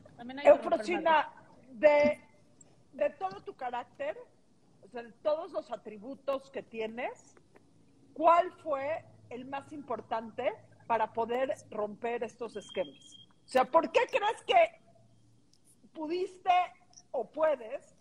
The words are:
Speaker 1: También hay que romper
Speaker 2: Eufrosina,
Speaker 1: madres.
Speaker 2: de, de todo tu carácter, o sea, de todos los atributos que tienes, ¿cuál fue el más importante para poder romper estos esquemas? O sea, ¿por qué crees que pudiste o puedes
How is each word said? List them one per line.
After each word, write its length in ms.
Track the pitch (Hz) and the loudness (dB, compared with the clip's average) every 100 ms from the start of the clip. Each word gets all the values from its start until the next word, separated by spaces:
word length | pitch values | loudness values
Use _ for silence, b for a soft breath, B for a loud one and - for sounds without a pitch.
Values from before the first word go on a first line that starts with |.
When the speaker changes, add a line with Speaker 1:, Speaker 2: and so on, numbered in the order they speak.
| - - | -20 -18
Speaker 1:
También 240 | 240 262 | -14 0
hay 40 | |
que 60 | 285 | 6
romper 220 | 285 349 | 6 4
Speaker 2:
Eufrosina, 600 | 330 214 349 330 311 - | -2 -2 -2 4 4 2
Speaker 1:
madres. 480 | - - - - 240 | -6 -20 -20 -20 2
Speaker 2:
de, 400 | 294 294 294 - - _ _ - - _ _ 269 | 4 6 4 0 -8 _ _ -20 -20 _ _ -4
de 60 | 294 | -4
todo 300 | - 381 392 | -4 -10 -10
tu 120 | - | -16
carácter, 600 | - 247 240 277 - 285 440 494 _ _ _ _ _ | -12 -10 -10 -12 -10 -10 -10 -14 _ _ _ _ _
o 40 | - | -18
sea, 140 | 247 | -16
de 100 | 233 - | -16 -6
todos 300 | 311 311 359 | -2 -2 -4
los 180 | 311 - | -8 -10
atributos 800 | 220 220 214 226 277 - 269 - | -12 -14 -14 -14 -12 -6 -6 -6
que 120 | 233 | -14
tienes, 760 | - 226 220 226 320 494 - - _ - _ _ _ _ _ | -12 -8 -8 -6 -8 -10 -20 -20 _ -20 _ _ _ _ _
¿cuál 400 | - 330 339 349 - | 2 6 6 4 -4
fue 420 | 320 269 277 320 - - - | -6 -4 -4 -6 -10 -20 -16
el 140 | 240 262 | -14 -10
más 260 | 277 - | -12 -12
importante 800 | 302 - 226 - 226 226 233 254 440 - _ - | -14 -10 -10 -6 -6 -6 -4 -4 -4 -12 _ -2
para 260 | 220 214 | 0 0
poder 420 | 226 226 240 269 - - | -2 -2 0 -2 -4 -8
romper 520 | 214 208 208 233 240 | -6 -6 -4 -6 -4
estos 320 | 233 - 226 208 | -6 -8 -12 -12
esquemas? 680 | - 196 147 - - - - _ - | -10 -6 -6 -8 -20 -20 -20 _ -2
O 20 | |
sea, 160 | 254 | 2
¿por 260 | 262 330 311 | 4 4 4
qué 100 | - - | 2 2
crees 320 | 508 415 - - | 0 -2 -2 2
que 340 | 381 330 - _ - _ _ _ _ _ _ _ _ - | 4 4 0 _ -20 _ _ _ _ _ _ _ _ -20
pudiste 580 | - 302 359 381 - 370 359 494 - _ - _ | -10 -6 -4 -6 -4 2 2 2 -6 _ -20 _
o 200 | - 214 | -6 -6
puedes 640 | - 311 269 220 277 - _ | 0 2 2 -4 -12 -14 _